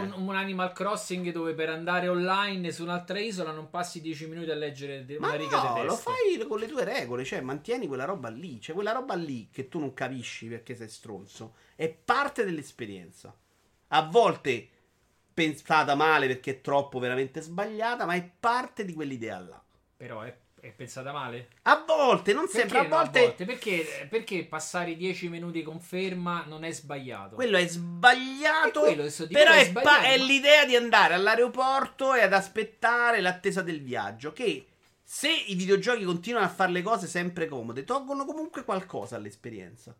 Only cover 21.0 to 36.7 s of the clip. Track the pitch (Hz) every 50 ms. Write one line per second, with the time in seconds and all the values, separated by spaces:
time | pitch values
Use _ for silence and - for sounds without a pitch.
21 | 127 139 147 147 131 120 117 123 123 - _ _ - 233 294 311 320 320 320 302
22 | 285 247 208 175 180 196 208 285 339 381 - 233 240 190 - - - - 320 320
23 | 320 - - 254 240 240 233 - 180 208 247 - - 220 185 170 156 151 143 143
24 | 151 143 214 226 - - 202 170 160 - 156 156 156 - - 180 175 175 160 160
25 | 180 190 175 175 180 170 170 170 170 170 165 165 151 156 160 165 - - 185 180
26 | 190 190 180 180 175 175 175 170 151 147 156 156 165 165 160 - - 143 143 139
27 | 131 127 113 98 98 98 107 226 247 233 196 180 175 165 165 175 170 175 175 175
28 | 226 247 254 254 262 262 269 277 302 311 311 320 320 - - 294 302 302 311 147
29 | 147 302 - - 160 156 180 285 302 320 320 302 262 175 180 240 269 294 294 277
30 | 247 262 269 269 262 262 277 269 269 285 302 302 285 262 247 240 240 233 226 208
31 | 185 160 170 185 196 214 220 226 247 247 - 254 262 262 269 269 262 - - -
32 | 269 262 262 240 208 190 196 190 185 - - 220 - - - _ - 226 240 240
33 | 240 240 233 208 180 180 180 180 - 196 170 190 180 170 165 147 139 127 120 113
34 | 101 101 110 113 131 151 - - 247 202 151 131 - _ _ _ _ _ _ _
35 | _ - - - - 302 330 294 233 202 190 180 190 180 196 190 - 240 247 220
36 | 190 180 175 170 175 226 240 226 196 170 - - 190 180